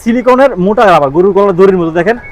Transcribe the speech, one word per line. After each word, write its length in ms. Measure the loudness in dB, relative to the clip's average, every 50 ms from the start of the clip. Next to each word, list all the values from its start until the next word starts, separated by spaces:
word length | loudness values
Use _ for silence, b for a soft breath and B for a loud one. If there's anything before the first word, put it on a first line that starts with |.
| -4
সিলিকনের 460 | -4 -4 -2 0 0 2 2 2 0 0 -2 -2
মোটা 200 | -2 0 2 2
রাবার, 240 | 2 2 2 0 0 0
গরুর 160 | 0 0 0 2
গলার 200 | 0 0 0 0 2
দড়ির 180 | 2 2 2 0
মতো। 120 | -2 -4 -4 -2
দেখেন, 180 | -2 -2 -4 -4 -8 -16